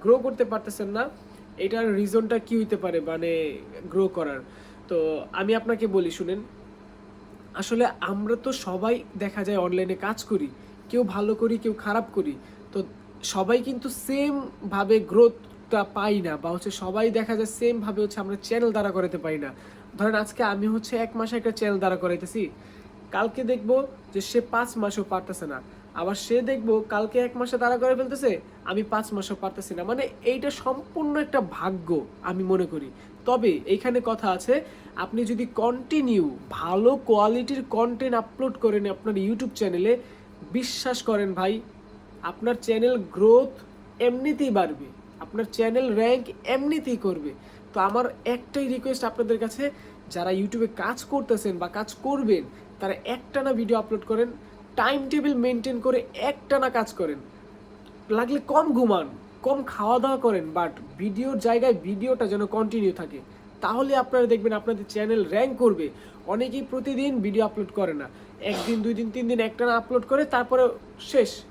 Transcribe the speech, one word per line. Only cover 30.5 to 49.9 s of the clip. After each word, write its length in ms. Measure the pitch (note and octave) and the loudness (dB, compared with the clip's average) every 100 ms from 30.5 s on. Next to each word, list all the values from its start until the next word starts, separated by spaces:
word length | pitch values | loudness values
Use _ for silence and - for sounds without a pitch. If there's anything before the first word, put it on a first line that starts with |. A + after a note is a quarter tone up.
সম্পূর্ণ 640 | - C4 C4 - E4 D4 D4 | -4 -4 -4 -6 -4 -2 0
একটা 240 | D4 C4+ F#3 | 0 0 -2
ভাগ্য 560 | - F3 F#3 E3 D#3+ A#2 - | -4 -4 -4 -2 -2 -2 -8
আমি 220 | F3+ F#3 | -6 -2
মনে 220 | F#3 F#3 F3 | 2 2 2
করি। 240 | D#3+ C3+ - - - | -4 -10 -14 -20 -6
তবে 360 | - A3 A3 D3 - | 0 2 4 2 2
এইখানে 340 | G3 B3+ B3 | 0 2 0
কথা 260 | A#3 A3 G3+ | 0 0 0
আছে, 340 | F#3 A#3+ C#4+ - - - - | 0 2 0 0 -12 -14 -8
আপনি 280 | F3+ A3+ | -4 -2
যদি 220 | A3+ A#3 A#3+ | 0 -2 -2
কন্টিনিউ 840 | - A#3 B3 B3 D4+ C4 G#3 D3+ B2+ - | 0 0 0 0 0 4 4 4 0 -10
ভালো 460 | - D#3+ F#3+ A#3 C4+ | -8 -2 4 4 4
কোয়ালিটির 680 | B3+ G#3 G#3+ A#3+ A#3+ C4+ C4 | 4 6 6 2 -2 -6 -2
কন্টেন্ট 440 | A3 A#3+ A#3 C4 | 0 0 0 -2
আপলোড 420 | A#3 A3+ - C4 G3+ | 0 -2 -4 -4 0
করেন 340 | A3+ G#3 G3+ | 2 2 0
আপনার 240 | G3 A3 | -2 -4
YouTube 400 | G3 G3 A3+ B3 | -2 0 -2 -4
চ্যানেলে, 440 | - G3+ F3 G#3 B3 - - - - - | -2 -2 2 2 2 -2 -20 -20 -20 -6
বিশ্বাস 500 | A#3 B3 - C4 B3 | -4 -4 -4 -4 -2
করেন 320 | - G#3 G3+ | 0 0 0
ভাই, 260 | F#3 F#3+ A3+ - - - - - - | 0 0 -2 -6 -20 -20 -20 -20 -10
আপনার 320 | A3+ A3+ A3+ A#3+ | -10 -4 -2 0
চ্যানেল 340 | - A3 A#3+ B3 F3 | 0 4 6 4 0
গ্রোথ 360 | - G#3+ A#3+ C4+ - - - - - | 6 10 10 8 -2 -18 -20 -18 0
এমনিতেই 480 | A#3+ B3 C#4+ D4+ C#4 | 2 2 0 2 2
বাড়বে, 340 | G3 E3 D3 C3+ - - - | 4 2 -2 -12 -18 -20 -18
আপনার 240 | D#3+ G#3 G#3+ | -8 -6 -2
চ্যানেল 420 | - A3+ A#3 C4 | 0 2 2 2
র‍্যাঙ্ক 320 | G#3 A3+ B3+ A#3 - | 2 4 2 0 -10
এমনিতেই 520 | - C4 C#4+ D#4 C4 A#3+ | -2 0 2 0 -2 -2
করবে। 340 | G3 E3+ D3 B2+ - - - | -2 -2 -6 -12 -18 -20 -6
তো 80 | G#3 | 0
আমার 240 | G3 A3+ B3 - | 2 2 0 -2
একটাই 440 | - A#3+ - C#4+ C4 | -4 -4 -4 -4 -2
রিকোয়েস্ট 360 | B3+ C4+ B3+ | -2 -2 -2
আপনাদের 340 | A3+ A3+ A3+ A3+ | -2 -2 0 0
কাছে, 320 | A3 A#3 C#4+ - - | -2 -2 -4 -6 -14